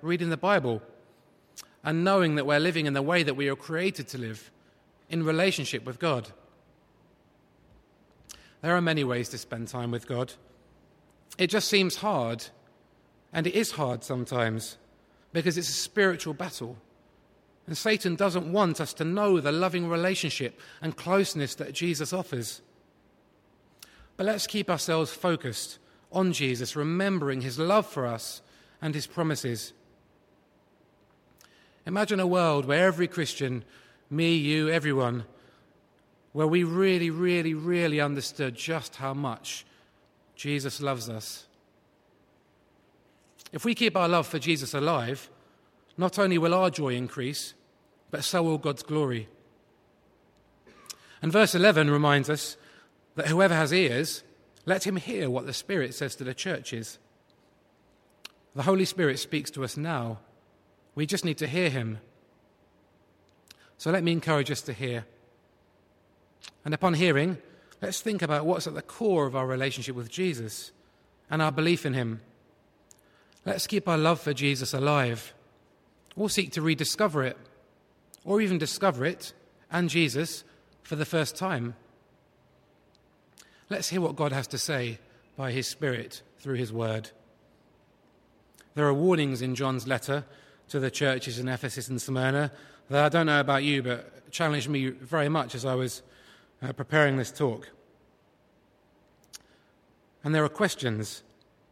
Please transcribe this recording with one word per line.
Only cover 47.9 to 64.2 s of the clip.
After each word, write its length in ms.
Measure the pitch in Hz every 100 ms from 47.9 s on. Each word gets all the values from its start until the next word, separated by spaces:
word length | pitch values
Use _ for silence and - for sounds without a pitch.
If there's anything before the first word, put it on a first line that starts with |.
| _ _
but 140 | 151
so 180 | 139 180
will 160 | 165 156
God's 240 | 151 135
glory. 460 | - 151 139 117 101 - _ _ _ _ _ _ _ _ _ _ _ _ - - - - - -
And 100 | 156
verse 220 | 196 208
eleven 380 | 175 202 156 147
reminds 360 | 147 147 143 135
us 300 | 151 - - - - - _ _
that 140 | - 151
whoever 260 | 165 190
has 180 | 160 151
ears, 520 | 180 151 120 160 - - _ _ _ -
let 220 | 185 196
him 80 | 185
hear 340 | - 214 139
what 160 | 123 139
the 80 |
Spirit 400 | 123 - 190 131
says 220 | 123 135 -
to 80 |
the 100 | 127
churches. 640 | 127 190 143 - 117 110 - _ _ _ _ _ _ _ _ _ _ _ _ - _ _ 139
The 80 |
Holy 220 | 135 190 185
Spirit 340 | 185 151 131
speaks 320 | - 156 143
to 120 | 135
us 140 | 127 147
now. 420 | 160 143 117 107 - _ _ _ _ _ _ -
We 100 | 151
just 180 | 196
need 140 | 175 151
to 100 | 147
hear 220 | 165 175
him. 300 | 131 113 110 - _ _ _ _ _ _ _ _ _ _ _ _ _ - - _ -
So 140 | 160
let 120 | 185
me 80 | 170
encourage 380 | 170